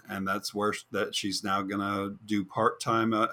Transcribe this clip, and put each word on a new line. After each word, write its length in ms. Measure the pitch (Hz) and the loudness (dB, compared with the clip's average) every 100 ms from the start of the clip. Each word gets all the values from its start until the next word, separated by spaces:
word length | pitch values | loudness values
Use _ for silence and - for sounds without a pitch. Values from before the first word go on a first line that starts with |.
| - | -10
and 180 | 98 95 | -6 -2
that's 280 | 101 - | -2 -2
where 180 | 101 104 | 0 0
sh-, 120 | 101 - | -2 -4
that 240 | 101 101 | -2 -2
she's 300 | - 104 95 | -2 -2 -4
now 180 | 101 98 | 0 0
gonna 520 | 95 101 101 101 98 101 | 0 -2 0 -2 -2 -6
do 200 | 104 104 | -2 -2
part-time, 680 | 95 - 113 - - 113 113 | 0 2 2 2 0 2 4
uh, 140 | 110 113 | 4 2